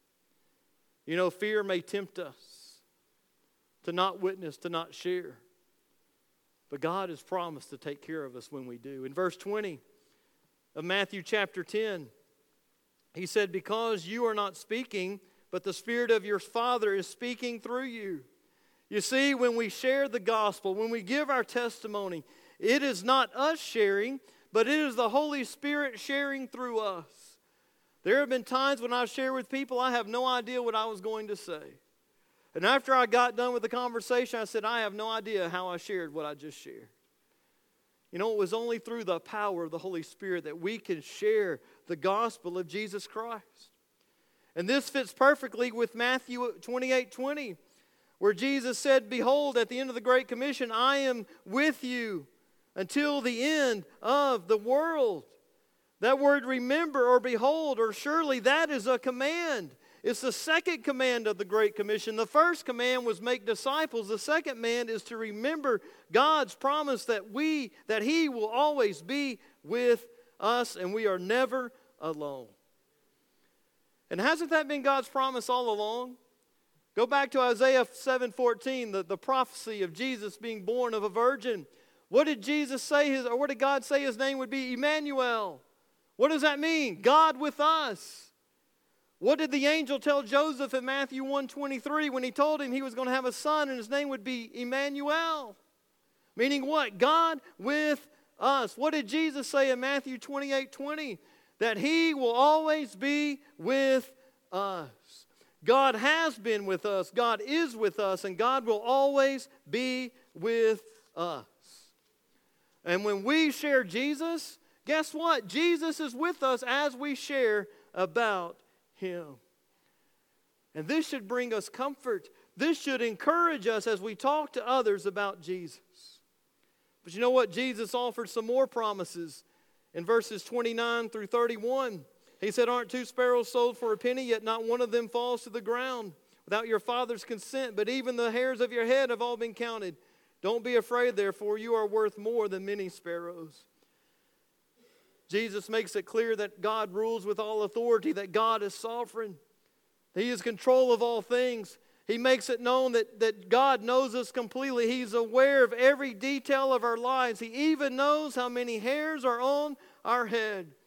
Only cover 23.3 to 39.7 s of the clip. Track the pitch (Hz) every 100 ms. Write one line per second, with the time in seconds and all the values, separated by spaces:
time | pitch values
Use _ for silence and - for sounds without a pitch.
23.3 | 240 294 320 - 233 208 196 240 269 -
24.3 | _ _ 220 233 302 294 233 220 262 302
25.3 | 285 226 - 285 294 277 214 - 277 277
26.3 | 269 262 240 247 220 208 175 147 - -
27.3 | _ _ _ _ _ _ _ 180 269 269
28.3 | 254 - 254 277 254 240 247 240 - 262
29.3 | 262 202 269 269 247 254 240 208 240 254
30.3 | 247 226 254 233 220 226 202 214 220 208
31.3 | 202 180 156 143 - _ _ _ _ _
32.3 | _ _ 160 202 269 262 262 233 240 247
33.3 | 226 247 240 226 247 247 233 - 247 247
34.3 | 226 214 220 214 233 214 208 220 226 208
35.3 | 202 170 180 185 175 - 185 160 151 151
36.3 | 143 151 - 143 113 107 _ _ _ _
37.3 | _ _ _ _ _ _ _ - 175 226
38.3 | 214 180 226 233 226 226 233 185 165 -
39.3 | 214 208 175 160